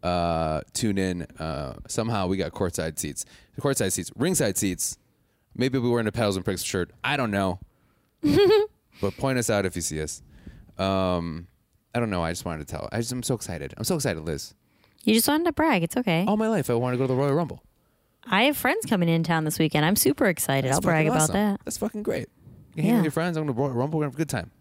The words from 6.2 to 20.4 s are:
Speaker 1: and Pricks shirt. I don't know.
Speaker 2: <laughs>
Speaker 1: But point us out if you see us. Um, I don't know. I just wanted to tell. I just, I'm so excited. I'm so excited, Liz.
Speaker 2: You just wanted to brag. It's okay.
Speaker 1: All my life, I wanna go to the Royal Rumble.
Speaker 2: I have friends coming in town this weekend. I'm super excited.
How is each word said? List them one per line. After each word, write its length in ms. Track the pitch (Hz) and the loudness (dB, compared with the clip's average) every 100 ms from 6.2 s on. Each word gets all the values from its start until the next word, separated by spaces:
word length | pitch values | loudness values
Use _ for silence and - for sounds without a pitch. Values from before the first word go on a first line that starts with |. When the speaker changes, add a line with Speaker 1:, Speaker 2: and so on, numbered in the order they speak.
| 107 95 | 0 2
Speaker 1:
and 80 | |
Pricks 180 | 90 92 | -2 -4
shirt. 280 | - 98 85 - | -2 -2 -4 -4
I 140 | 127 147 | -2 0
don't 140 | 120 | 0
know. 300 | 101 95 92 - _ _ _ _ _ | 2 0 -2 -10 _ _ _ _ _
Speaker 2:
<laughs> 460 | 294 294 392 427 427 _ _ - | 2 6 8 6 4 _ _ -4
Speaker 1:
But 160 | - - | -4 0
point 220 | 135 127 | 0 0
us 120 | 117 | 2
out 160 | 104 92 | 2 2
if 80 | |
you 80 | 87 | -2
see 180 | 82 78 | -4 -4
us. 220 | 78 - - - - - - - | -6 -8 -16 -20 -20 -20 -20 -4
Um, 680 | 95 95 92 90 85 80 87 _ _ _ _ | 0 2 2 0 -2 -8 -12 _ _ _ _
I 40 | 120 | -4
don't 120 | 117 | -2
know. 120 | 92 | 0
I 80 | 82 | -2
just 140 | 85 | -4
wanted 220 | 90 78 73 | -6 -8 -8
to 60 | |
tell. 160 | 76 - | -8 -6
I 60 | 113 | -4
just, 120 | 117 | -4
I'm 140 | 127 | -6
so 100 | 120 | -4
excited. 400 | 123 - 85 69 - | -4 -4 -8 -8 -6
I'm 60 | |
so 140 | 113 175 | -4 -2
excited, 280 | 131 82 | 0 -2
Liz. 300 | 78 71 - _ _ _ _ _ | -4 -6 -8 _ _ _ _ _
Speaker 2:
You 100 | - | 2
just 120 | 220 226 | 2 4
wanted 180 | 302 349 | 2 0
to 60 | |
brag. 300 | 302 311 208 | 2 2 2
It's 140 | 254 - | 0 -2
okay. 280 | 247 165 190 | 0 0 2
Speaker 1:
All 80 | 214 | 0
my 100 | 220 | 2
life, 220 | 214 127 | 0 0
I 40 | |
wanna 220 | 117 127 123 | 0 0 0
go 60 | |
to 60 | 131 | 0
the 60 | 127 | 2
Royal 180 | 143 | 2
Rumble. 280 | 143 165 - _ _ _ _ _ _ | 0 -2 -6 _ _ _ _ _ _
Speaker 2:
I 200 | 247 196 | -2 2
have 120 | 262 285 | 2 2
friends 300 | 254 392 - | 0 0 0
coming 220 | 202 170 | 2 4
in 160 | 165 | 2
town 200 | 165 165 | 2 0
this 140 | 156 - | 0 0
weekend. 260 | 156 165 | 2 4
I'm 120 | 156 208 | 4 4
super 300 | 262 294 226 | 2 4 2
excited. 420 | 165 | 2